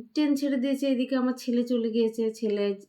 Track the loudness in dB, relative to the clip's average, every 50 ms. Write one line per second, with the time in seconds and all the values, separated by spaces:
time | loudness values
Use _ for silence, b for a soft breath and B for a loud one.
0 | -6 -6 -2 0 2 2 2 2 2 0 0 0 2 0 0 0 2 0 2 0
1 | 0 0 0 0 0 0 -2 -2 -4 -2 0 0 0 2 0 0 0 0 2 2
2 | 2 2 0 0 -2 -2 -2 -2 -2 -2 0 0 0 0 -2 -4 -10